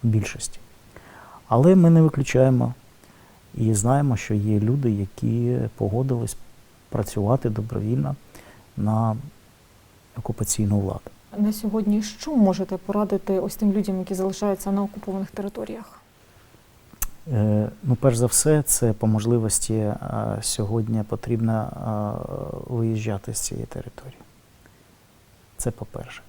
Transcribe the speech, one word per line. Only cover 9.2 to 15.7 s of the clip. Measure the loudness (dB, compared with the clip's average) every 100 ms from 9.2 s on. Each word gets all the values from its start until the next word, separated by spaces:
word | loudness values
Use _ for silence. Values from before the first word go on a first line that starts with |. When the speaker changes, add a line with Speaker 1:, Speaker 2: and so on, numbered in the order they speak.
| -8 -18 _ _ -20 -20 _ -20 _ -14
Speaker 1:
окупаційну | -8 -4 -4 0 2 2
владу. | 0 -4 -10 -20 -16 -2
Speaker 2:
На | 0
сьогодні | 0 -2 -2 0 0
що | -2 -10 -4 4
можете | 4 4 -2 -6
порадити | -4 -2 0 -2 0 -2
ось | -2 0
тим | 0
людям, | 0 0 -4
які | -4
залишаються | -2 -4 -2 -2 -2 -2
на | -2
окупованих | -2 -6 -8 -6 -6
територіях? | -8 -8 -8 -10